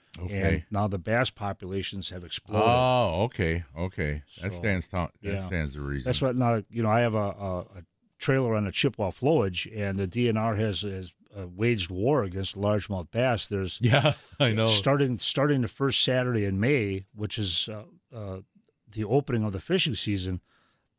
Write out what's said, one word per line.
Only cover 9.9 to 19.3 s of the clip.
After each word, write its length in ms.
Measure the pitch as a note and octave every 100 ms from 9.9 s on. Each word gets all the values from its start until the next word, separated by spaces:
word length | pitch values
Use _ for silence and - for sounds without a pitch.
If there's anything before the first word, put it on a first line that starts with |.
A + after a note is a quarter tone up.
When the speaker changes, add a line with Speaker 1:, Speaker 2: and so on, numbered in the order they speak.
| G2
Speaker 2:
the 80 | F#2+
D 220 | A#2 A#2+
N 80 | A2
R 180 | A2+
has, 280 | G#2 A2 F#2+
has, 300 | G#2 F#2+ F2+ - _ G2+
uh, 120 | F2+
waged 420 | F2+ A#2 A2+ F2
war 320 | F#2 A#2 D3
against 320 | G2 F#2 F#2+ G2
largemouth 540 | G2+ G#2 G2+ F#2+ E2
bass. 380 | A2+ B2+ A2 -
There's 300 | G2+ F#2+ -
Speaker 1:
<laughs> 40 |
Yeah, 320 | A2+ C#3 D3 - - -
I 140 | B2+
know. 140 | A2 A2+
Speaker 2:
starting, 520 | G#2 C3+ C#3 C3+ A2+
starting 440 | - C#3+ D3 C#3
the 60 | A2+
first 360 | - C3+ -
Saturday 400 | - B2+ B2 A#2
in 160 | G2+ F#2+
May, 460 | A#2+ C#3+ G2+ F#2+ F#2
which 240 | G#2 G#2 -
is, 300 | G2 - -
uh, 140 | G#2+ A2 - _ A#2
uh, 220 | G2+ F#2+ G2 _ _ _ -
the 100 | G#2+
opening 380 | G#2 C3+ C#3